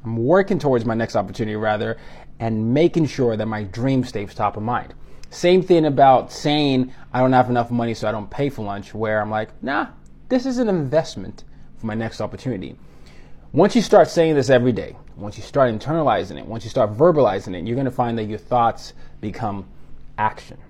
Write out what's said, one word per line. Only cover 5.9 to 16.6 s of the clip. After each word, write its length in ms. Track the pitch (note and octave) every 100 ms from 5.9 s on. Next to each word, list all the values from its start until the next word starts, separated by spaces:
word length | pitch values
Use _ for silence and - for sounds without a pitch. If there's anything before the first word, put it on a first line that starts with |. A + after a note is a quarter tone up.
| C#3 C3+ B2+ -
saying, 600 | - D3+ D3 C#3+ C3 B2+ - -
"I 60 | B2+
don't 140 | B2+
have 160 | C3 B2
enough 200 | B2 A#2+
money, 240 | A#2+ A#2
so 140 | A2+ G#2+
I 40 |
don't 180 | A2 G2+
pay 200 | - C#3+
for 140 | -
lunch," 320 | G#2 G2+ G2 G#2+
where 260 | A2 G#2+
I'm 80 | G#2
like, 200 | G#2+ A2 -
"Nah, 260 | A3+ - D#4 - - - -
this 160 | B3+ B3+
is 120 | B3
an 100 | A3+
investment 760 | F#3 C#3 D3+ D#3 - F#2 F#2+ - - - -
for 80 | A2
my 80 |
next 260 | G#2+ A2+ -
opportunity." 580 | G#2 G2+ C3 G#2+ D2+ - - - - - - - -
Once 240 | C3 G3+ A#3
you 60 |
start 260 | - G#3 D#3
saying 260 | - D#3+ D3
this 140 | B2+
every 220 | B2+ B2
day, 240 | G#2+ - - - -
once 220 | G#2 G#2
you 60 |
start 280 | - C#3+ B2+
internalizing 640 | A2 B2 D#3+ C#3+ G2+ F#2+ D2+
it, 80 | -
once 160 | A2+